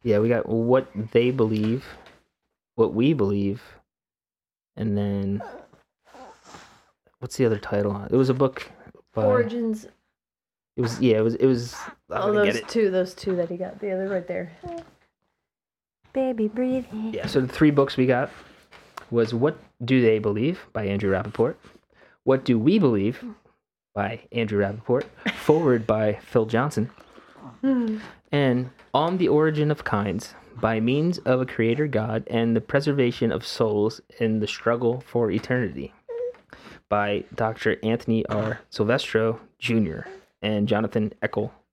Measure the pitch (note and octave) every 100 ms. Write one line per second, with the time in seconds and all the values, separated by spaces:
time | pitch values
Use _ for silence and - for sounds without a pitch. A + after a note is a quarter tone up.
0 | A#2+ G#2 A2+ A#2 - A2+ A#2 C3 C3 G2+
1 | A2+ A#2 B2 C3 A2 G#2+ G#2+ B2+ - -
2 | - _ _ _ _ _ _ - A2+ G#2
3 | C3+ D3 G2+ G2+ G2 G2+ - - _ _
4 | _ _ _ _ _ _ _ - A2 G2+
5 | G2+ G2+ G2 G#2 - - - _ _ _
6 | _ - A#3+ - - - - _ _ _
7 | _ _ B2 - A#2+ G#2+ - G2+ G2+ G2+
8 | G2+ B2+ C3 B2+ C3+ - - - - -
9 | _ - G#2+ - A3+ A#3+ A3+ G#3+ - _
10 | _ _ _ _ _ _ _ - A#2 A#2
11 | B2+ A2 A2+ A#2 C3 A#2+ A#2+ - - -
12 | _ - G3+ G#3 G3+ A3 - A#3 G3+ F#3
13 | F#3 - G3+ F3+ E3+ F3 F#3 - G3+ F#3
14 | G3 F#3+ F3 F3+ F3 - F4+ E4+ E4 _
15 | _ _ _ _ _ _ _ _ _ _
16 | _ C4+ C4 A#3 G#3+ A3 B3+ C4 B3 G#3+
17 | A3 G#3+ - C#3 C3 - D3+ C#3+ C#3 -
18 | B2+ B2+ C#3+ - - - _ - - -
19 | - A#2 A2+ A#2 C#3+ - - _ A#2+ C3
20 | A#2 A2 G#2+ G#2 C#3 F#3 - A2+ G2 G2
21 | G2 F#2+ G#2 - B2 - - - _ _
22 | - _ - C3 - A#2 B2 G#3 D3 G#2+
23 | G2+ C3+ B3 - _ _ _ _ _ G#2
24 | G2+ A#2 _ A#2 A2 G#2 G2 G#2+ - B2+
25 | - - - - - D3+ D#3+ A#2 A2 G#2+
26 | G#2+ G2+ - B2 A2 A2+ C#3+ A2+ B2 -
27 | - - - - - - C4+ B3+ A#3 G#3+
28 | - - _ C#3+ C3+ B2 B2+ - - D3
29 | E3 F#3 F3 D3+ D#3+ D3+ D3+ D3 - G#2
30 | G2+ F#2 - - - A#2+ A2+ A2+ A2+ C#3
31 | E3+ F3 - B2+ B2+ - A2+ A#2 D3+ A2
32 | A2+ A2 - A#2+ A#2 A2+ - C#3 D3 C#3
33 | B2 - A#2 - - - A2+ G#2 G#2+ -
34 | _ - A#2 A2 G#2 - A#2 A#2+ A#2 B2+
35 | - A#2+ A2+ F#2 - B2+ G#2+ C2+ C2+ _
36 | - A#4+ B4 - _ - - - _ G#2
37 | G#2 G#2 - - A2 A2 A2 - A2 A#2
38 | - A2 - G#2+ G#2+ - _ - G#2+ B2
39 | - A2+ A2+ A2+ - _ A#2+ A2+ F#2+ D#2
40 | - - _ _ G#2 G#2+ G#2 G#2 A2 A#2
41 | G#2+ - G#2+ - G#2+ - _